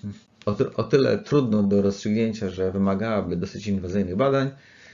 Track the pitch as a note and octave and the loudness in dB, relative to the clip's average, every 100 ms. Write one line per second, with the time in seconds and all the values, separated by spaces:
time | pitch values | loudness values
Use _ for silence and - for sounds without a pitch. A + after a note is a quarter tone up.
0 | G#2 G2+ _ _ - G#2 C3 - B2+ C#3+ | -12 -14 _ _ -4 -2 -2 -2 2 4
1 | B2+ G#2+ - D3 B2 G#2+ G2+ G2+ G2 G2 | 4 0 2 2 2 2 4 4 2 0
2 | A2 A2 A2+ G#2+ F#2+ F2+ F#2 G2 G2 G2 | -2 0 0 -2 -6 -2 -2 0 0 0
3 | A2+ G#2+ F2 F2 F2 G2+ G2+ G2 F2+ G2+ | 0 -2 -2 -4 -4 -8 -4 -4 -2 -2
4 | F2+ G2 C#3 C3+ C3+ - - - - | -2 0 2 2 0 -6 -20 -20 -20